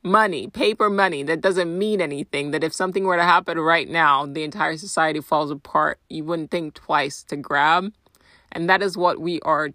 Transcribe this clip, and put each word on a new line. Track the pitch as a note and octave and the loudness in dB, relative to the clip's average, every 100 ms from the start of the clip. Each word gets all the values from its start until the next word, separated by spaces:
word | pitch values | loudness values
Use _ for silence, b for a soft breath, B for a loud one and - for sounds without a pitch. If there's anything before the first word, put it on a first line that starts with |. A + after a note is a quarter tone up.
| F3 | 2
money, | G#3 G#3+ D#3 G2 | 2 2 -2 -10
paper | A3 G#3 A3 G#3+ | -2 -2 2 0
money | G3 F#3+ D3+ | 2 0 0
that | C#3+ E3 | -2 0
doesn't | F#3+ F#3 F3 F3 | 0 0 -2 -2
mean | G#3+ G#3 | -2 0
anything, | D#3 C#3+ A#2+ C#3+ C#3+ | -2 -4 -6 -6 -4
that | D#3 | -2
if | D#3+ | -4
something | - F#3 F#3+ | -2 -2 -2
were | F#3+ F3 | 0 2
to | |
happen | F3 E3+ F3+ E3 | 4 4 2 -2
right | D#3+ E3 - | 2 2 2
now, | E3 D#3 C#3 C#3+ | 2 4 4 0
the | C#3+ | -6
entire | D3+ - D#3+ D#3+ | -8 -4 -4 -4
society | G3 - D#3+ D#3 | -6 0 0 0
falls | D3+ D#3 D3 | -2 -2 -2
apart, | C#3+ - D#3 D3+ - _ | -6 -2 0 0 -4 _
you | D#3+ | -10
wouldn't | D3+ E3+ D#3 | -6 -6 -4
think | F3 D#3 | -6 -6
twice | - - D3+ C#3+ - | -12 -2 0 0 -8
to | - C#3+ | -10 -10
grab. | - C#3+ D3 F3 F#3+ - _ b b b b | -2 2 4 2 0 -12 _ b b b b
And | - F3 | -6 2
that | F#3+ | 2
is | G3+ F3+ | 2 0
what | F3 - | 0 0
we | D#3+ E3+ | -4 -4
are | - D3+ D3+ | 0 0 0